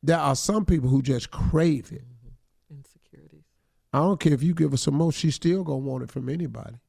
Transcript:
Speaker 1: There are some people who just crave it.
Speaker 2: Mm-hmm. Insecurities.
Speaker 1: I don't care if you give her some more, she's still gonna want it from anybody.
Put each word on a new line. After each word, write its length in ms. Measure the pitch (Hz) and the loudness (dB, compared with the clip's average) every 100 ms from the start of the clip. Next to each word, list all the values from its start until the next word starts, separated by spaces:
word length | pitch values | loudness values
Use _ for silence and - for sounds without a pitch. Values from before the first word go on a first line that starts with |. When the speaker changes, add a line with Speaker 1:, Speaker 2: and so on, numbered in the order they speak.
Speaker 1:
There 160 | 143 165 | 2 2
are 160 | 143 135 | 2 0
some 280 | - 214 | 0 0
people 240 | 190 170 127 | 2 2 4
who 140 | 135 | 2
just 280 | 131 127 - | 2 -2 -4
crave 640 | - - 156 165 143 - | -4 0 2 2 0 -4
it. 100 | - | -16
Speaker 2:
Mm-hmm. 720 | - - - - _ _ _ 143 | -18 -20 -20 -20 _ _ _ -20
Insecurities. 680 | 135 _ _ - - - _ _ _ _ _ | -20 _ _ -20 -20 -20 _ _ _ _ _
Speaker 1:
I 60 | 139 | 0
don't 220 | 170 190 | 2 2
care 120 | 160 | 2
if 100 | 139 | 4
you 120 | 156 | 2
give 160 | 165 156 | 2 2
her 60 | 135 | 2
some 180 | - | 0
more, 160 | 143 165 | 2 0
she's 220 | - 160 | 0 -2
still 300 | - 170 190 | 0 0 0
gonna 140 | 170 135 | -2 -6
want 260 | 135 131 | -4 -8
it 60 | 123 | -8
from 180 | - 123 | -8 -6
anybody. 480 | 170 160 113 107 120 | -6 -6 -8 -14 -18